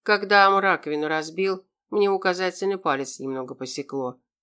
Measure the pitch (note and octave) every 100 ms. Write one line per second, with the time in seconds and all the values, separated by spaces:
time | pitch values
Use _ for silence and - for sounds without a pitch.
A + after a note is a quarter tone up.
0 | - G3+ G3 G3+ G3 G3 G3 D#3+ D3+ D3+
1 | D#3 D#3 D#3 E3+ F#3+ F#3 _ _ - G#3
2 | G3+ F#3+ F#3+ F3+ F#3 F3+ G3 F#3+ E3 C3+
3 | C3 - C3+ C3 B2+ C3+ B2+ - C#3 C#3
4 | B2+ B2 _ _